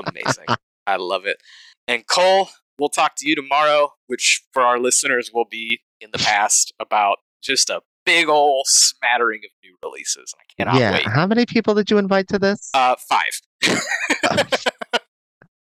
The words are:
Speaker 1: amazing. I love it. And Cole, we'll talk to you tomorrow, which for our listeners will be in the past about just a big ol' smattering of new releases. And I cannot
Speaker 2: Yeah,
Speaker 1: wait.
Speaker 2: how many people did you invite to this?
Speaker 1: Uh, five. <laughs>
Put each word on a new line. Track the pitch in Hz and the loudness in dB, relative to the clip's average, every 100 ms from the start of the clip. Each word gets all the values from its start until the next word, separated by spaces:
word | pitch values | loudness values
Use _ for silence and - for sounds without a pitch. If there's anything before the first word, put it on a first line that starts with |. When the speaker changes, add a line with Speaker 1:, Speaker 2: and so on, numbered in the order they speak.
| - | -10
Speaker 1:
amazing. | - - - 85 120 _ _ - | -8 -6 -6 -4 -6 _ _ -4
I | 95 | -4
love | 90 95 | -2 -4
it. | 95 - - - - _ - | -4 -8 -10 -20 -20 _ -6
And | 120 - | -4 -2
Cole, | - 185 190 185 - _ - | 2 4 4 0 -8 _ -6
we'll | 143 | -4
talk | - 156 - | 0 0 0
to | 143 | -2
you | 156 | -2
tomorrow, | 135 143 151 147 147 - _ | 0 2 4 4 2 -2 _
which | 123 - - - | -2 0 0 -2
for | 131 | 2
our | 123 120 | 2 2
listeners | 127 - 143 123 113 | 2 0 0 -2 -2
will | 117 117 | -4 -4
be | 113 113 117 _ _ | -6 -6 -8 _ _
in | 110 | -12
the | 107 | -4
past | 113 104 104 - - - | 0 2 2 0 -2 -6
about | 113 107 101 - _ _ | -2 0 2 0 _ _
just | - 135 - | -4 -2 -2
a | 87 - _ | -4 -10 _
big | - 170 156 | 0 2 2
ol' | 151 147 135 139 | 2 2 0 0
smattering | - - - 123 120 117 107 | 2 2 0 -2 0 0 -2
of | 104 _ | -12 _
new | 95 90 | _ _
releases. | 80 69 - 69 65 - _ - | -14 -12 -8 -10 -10 -20 _ -8
And | - | 0
I | |
cannot | 131 | 2
Speaker 2:
Yeah, | 113 | 2
Speaker 1:
wait. | 92 104 | 0 0
Speaker 2:
how | 123 185 | 0 0
many | 226 240 | 0 0
people | 226 214 | 0 0
did | 208 202 | 0 2
you | 208 | 0
invite | 196 196 190 | 2 0 0
to | 202 | -2
this? | 196 208 - | 0 -2 -2
Speaker 1:
Uh, | 135 127 123 | 0 2 0
five. | - 117 67 - - _ | -2 -2 -2 -6 -14 _
<laughs> | - - - - - - - - - 262 247 - - 233 - _ _ _ - _ | -2 -2 -4 -6 -4 -2 0 0 0 -2 -4 -6 -6 -6 -6 _ _ _ -20 _